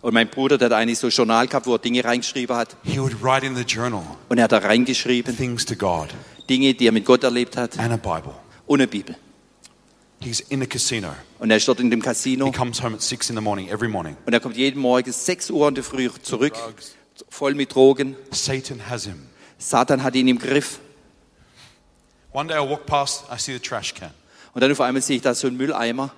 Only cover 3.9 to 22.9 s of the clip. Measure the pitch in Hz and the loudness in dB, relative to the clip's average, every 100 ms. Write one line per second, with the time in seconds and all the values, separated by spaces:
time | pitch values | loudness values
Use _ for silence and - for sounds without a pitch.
3.9 | 107 80 71 - 123 113 110 101 113 127 | -4 -8 -16 -2 2 4 4 4 4 4
4.9 | 123 120 123 117 113 127 117 - 107 98 | -2 0 0 0 -4 -4 -4 -6 -2 -2
5.9 | 82 78 - - - - 131 135 123 117 | -2 -6 -12 -18 -20 -2 2 4 4 4
6.9 | 110 104 123 131 120 120 - 117 - 113 | 4 4 4 4 0 -2 -4 -6 -2 -2
7.9 | 117 101 82 - - - - - 139 127 | -2 -2 -6 -6 -18 -20 -20 0 2 2
8.9 | 104 - - _ _ _ _ - _ _ | 0 -8 -18 _ _ _ _ -20 _ _
9.9 | _ _ _ 127 113 - 135 127 120 - | _ _ _ -8 -8 -4 -4 -4 -2 -2
10.9 | 113 90 - - - 113 107 - 123 123 | -2 -6 -12 -18 -4 4 4 4 2 2
11.9 | 117 117 117 135 127 135 131 120 110 120 | 2 0 -2 -2 0 0 0 -4 -4 -6
12.9 | 110 - 127 - 117 107 98 92 104 117 | -4 -6 -4 -4 -2 -2 -4 -4 -4 -2
13.9 | 101 80 78 - 117 131 113 135 135 127 | -2 -6 -8 0 0 0 0 0 2 2
14.9 | 127 127 120 - 180 - 156 147 135 123 | 2 0 -4 -4 -4 -2 2 2 2 -6
15.9 | 131 127 - - 120 143 117 117 110 - | -2 -4 -4 -8 0 0 -2 -12 -14 -20
16.9 | - _ - - - 139 143 135 131 135 | -20 _ -20 -20 -4 -2 -2 -2 8 8
17.9 | 135 135 135 - - - 135 - 120 104 | 8 -2 -6 -10 -6 -4 -4 -6 -12 -8
18.9 | 120 98 82 65 _ - _ - 131 127 | -8 -8 -12 -18 _ -20 _ 0 2 4
19.9 | 135 131 127 127 123 127 139 143 - - | 2 2 2 4 2 2 0 0 -12 -18
20.9 | _ _ _ _ _ _ _ - _ _ | _ _ _ _ _ _ _ -20 _ _
21.9 | _ _ _ _ 135 156 156 139 147 - | _ _ _ _ -8 -2 -2 -2 -4 -2